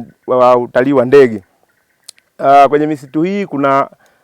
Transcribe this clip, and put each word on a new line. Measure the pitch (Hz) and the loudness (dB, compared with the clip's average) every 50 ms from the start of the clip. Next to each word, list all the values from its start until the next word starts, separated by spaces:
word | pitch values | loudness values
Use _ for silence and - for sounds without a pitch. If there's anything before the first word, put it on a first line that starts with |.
| 117 - _ _ _ - | -20 -20 _ _ _ -4
wa | 123 127 123 123 127 123 | -2 2 2 2 2 0
utalii | 120 117 - 123 131 139 143 | -2 -4 -4 -2 -2 0 0
wa | 135 120 | -2 0
ndege. | 127 139 143 135 120 110 101 95 _ _ _ _ _ _ _ _ _ _ _ _ - - _ _ _ _ - | 2 4 4 4 4 0 -6 -14 _ _ _ _ _ _ _ _ _ _ _ _ -20 -20 _ _ _ _ -6
Ah, | 160 139 139 139 139 131 | -2 2 4 4 4 2
kwenye | 147 151 151 151 | 0 -2 -4 -4
misitu | 156 135 143 131 127 156 165 | -8 -10 -12 -10 -8 -6 -6
hii | 185 196 202 196 | -6 -6 -8 -8
kuna | - - 139 143 139 139 139 135 - _ _ _ _ _ _ | -8 -8 -4 -2 -2 -2 -2 -2 -6 _ _ _ _ _ _